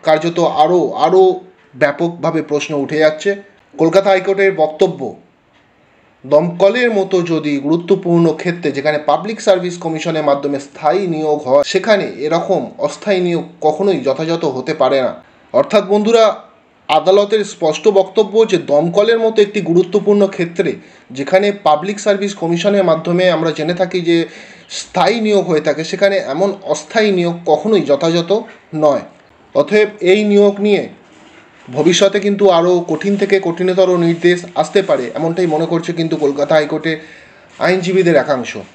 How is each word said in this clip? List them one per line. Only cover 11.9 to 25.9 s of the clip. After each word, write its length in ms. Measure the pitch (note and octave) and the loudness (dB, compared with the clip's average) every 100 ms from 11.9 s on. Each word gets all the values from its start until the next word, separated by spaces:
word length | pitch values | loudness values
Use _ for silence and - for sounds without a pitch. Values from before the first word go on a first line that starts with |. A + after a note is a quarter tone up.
| G#3 C#3 F#2 D3+ | 0 0 -6 -2
এরকম 360 | E3 F3 F3 A2+ - D3 | -2 0 -2 -4 -6 -6
অস্থায়ী 340 | - G#3 F#3+ F3 | -6 -4 -2 0
নিয়োগ 180 | E3+ - - | -2 -6 -2
কখনোই 340 | D3+ D3+ G3+ E3 B2 | -2 0 0 0 -2
যথাযথ 360 | C#3 D#3+ E3 E3 B2+ | -2 -2 -2 -2 -4
হতে 160 | B2 D3+ | -6 0
পারে 180 | C3 C#3 B2 | 2 2 -2
না। 60 | - _ _ _ | -6 _ _ _
অর্থাৎ 300 | B2 C#3+ G#3 F#3 | 0 2 0 2
বন্ধুরা, 320 | G#3 G#3+ A#3 G#3+ - - _ _ _ - | 0 2 4 4 0 -12 _ _ _ -2
আদালতের 540 | D3+ D3+ G3 G3+ G#3+ G3+ | 0 4 2 2 -2 -2
স্পষ্ট 320 | - D#3+ D#3 A3 G3 | -2 -2 0 2 2
বক্তব্য 360 | F#3+ - G3+ G#3 A3 | 0 0 0 2 2
যে 80 | F3 C#3 | 0 0
দমকলের 480 | D3 E3+ F#3 A3 A3+ | 0 2 0 2 2
মতো 140 | A3+ A3 G3+ | 0 2 0
একটি 140 | G#3 E3 | 0 0
গুরুত্বপূর্ণ 540 | E3+ F3 G#3 G3+ G3+ G3 | 0 2 0 2 2 2
ক্ষেত্রে 360 | G3 E3+ F3 F3 - - - _ | -2 -6 -2 -4 -4 -14 -20 _
যেখানে 380 | B2+ C#3 F#3+ G3+ G3+ D#3 | -10 0 2 2 0 0
public 320 | D3+ F#3 G#3 | 0 -2 -4
service 280 | G#3+ G3 G3+ - | -2 0 -2 -4
কমিশনের 480 | E3+ E3+ G3+ G3+ F3+ | -4 0 0 2 2
মাধ্যমে 340 | D#3 F3 F3 F#3 D#3+ | 0 0 0 2 2
আমরা 140 | D#3+ D#3 | -2 -2
জেনে 160 | D3+ F3+ | -4 -2
থাকি 180 | F3+ F3+ E3+ | -2 -2 0
যে 80 | E3+ D#3+ - - - - - | 0 -2 -10 -20 -20 -16 -16
স্থায়ী 360 | - F#3+ F3 A#3 G#3+ | -6 0 0 0 0
নিয়োগ 180 | G3+ F3 | 0 0
হয়ে 160 | D#3 D3+ | -2 0
থাকে, 140 | C#3+ D#3+ | -4 -6